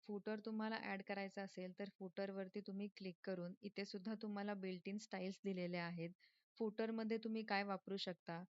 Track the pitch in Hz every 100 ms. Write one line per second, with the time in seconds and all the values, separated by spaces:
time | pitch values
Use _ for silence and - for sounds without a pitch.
0 | - 208 202 214 214 220 220 220 208 196
1 | 196 196 196 202 196 - 185 185 202 -
2 | 190 185 196 196 190 208 202 196 202 -
3 | 190 175 - 185 175 185 202 - 202 208
4 | 185 214 214 202 202 208 190 185 190 202
5 | - 190 185 196 196 185 175 175 170 170
6 | 170 180 - _ _ - 220 214 226 226
7 | 220 226 220 220 220 202 202 190 - 196
8 | - 175 - 170 185